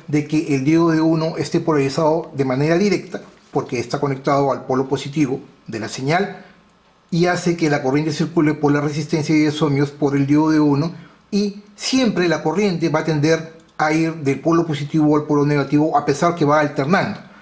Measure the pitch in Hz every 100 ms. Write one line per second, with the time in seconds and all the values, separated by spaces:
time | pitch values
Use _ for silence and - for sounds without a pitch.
0 | - 147 147 156 160 139 135 165 170 160
1 | 160 160 160 - 143 170 170 151 135 139
2 | 156 165 - 139 131 131 151 170 208 175
3 | - - - - _ 143 120 123 117 139
4 | 139 135 147 139 139 123 - 131 131 135
5 | 143 156 131 139 - - - 113 110 -
6 | 131 175 196 - - - _ _ _ _
7 | _ 165 175 170 180 170 156 143 131 143
8 | 156 147 151 170 151 147 147 147 147 147
9 | 147 165 147 156 151 147 156 139 143 -
10 | 143 139 139 147 156 156 151 139 165 175
11 | - - _ 202 202 - - - - 262
12 | 247 175 175 156 156 170 208 165 165 156
13 | 160 151 151 165 - - - - 156 156
14 | 160 160 139 135 160 170 165 143 143 160
15 | 151 151 151 147 143 147 135 147 156 147
16 | 147 139 175 170 143 151 147 151 139 185
17 | 117 - - -